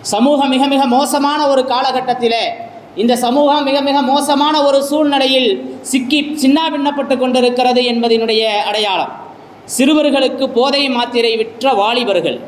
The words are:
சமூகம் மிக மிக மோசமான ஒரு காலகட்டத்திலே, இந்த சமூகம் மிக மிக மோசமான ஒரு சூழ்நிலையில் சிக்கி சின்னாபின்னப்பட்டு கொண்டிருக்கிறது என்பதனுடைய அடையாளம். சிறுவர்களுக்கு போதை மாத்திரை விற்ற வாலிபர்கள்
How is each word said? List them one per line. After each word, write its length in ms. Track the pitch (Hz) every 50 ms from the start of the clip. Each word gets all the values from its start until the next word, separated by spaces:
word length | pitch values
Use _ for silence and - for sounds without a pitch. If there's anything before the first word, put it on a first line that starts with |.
| - - 208
சமூகம் 380 | 208 240 285 294 269 277 262 262
மிக 100 | 254 277 277 277
மிக 100 | 269 269 247 240
மோசமான 460 | 262 294 - 302 285 277 285 294 302 302 277 277
ஒரு 100 | 262 254 254
காலகட்டத்திலே, 720 | 240 247 269 269 247 254 247 247 240 247 233 226 226 226 202 156 - - - - - - - - - 175 214
இந்த 100 | 240 240 226 254
சமூகம் 420 | 240 247 285 294 285 285 294 285 269
மிக 80 | 269 285 277
மிக 100 | 277 277 285 262 240
மோசமான 440 | 269 285 277 302 285 269 285 302 311 302 285
ஒரு 120 | 285 269 277 277 285
சூழ்நிலையில் 600 | 294 302 311 294 277 269 262 262 262 262 254 220 190 - - - - - - -
சிக்கி 280 | - 269 254 240 302 294 - - - - 262
சின்னாபின்னப்பட்டு 760 | 262 285 320 320 320 302 285 285 294 285 285 269 - 269 233 247
கொண்டிருக்கிறது 580 | 254 240 254 240 247 247 247 247 254 240 247 247 240 233
என்பதனுடைய 500 | 233 240 233 226 226 226 226 220 220 220 220 208 208 - 208
அடையாளம். 420 | 208 214 214 202 190 170 143 - - - - - - - - - - - - - -
சிறுவர்களுக்கு 720 | - 269 285 311 302 294 294 269 269 262 254 262 247 269 254 -
போதை 260 | 233 254 277 277 285 285 269 247
மாத்திரை 360 | 240 240 240 247 240 233 233 226 220
விற்ற 320 | 220 226 - - 247 269 247 202
வாலிபர்கள் 560 | 202 220 240 254 240 202 190 175 165 165 - - -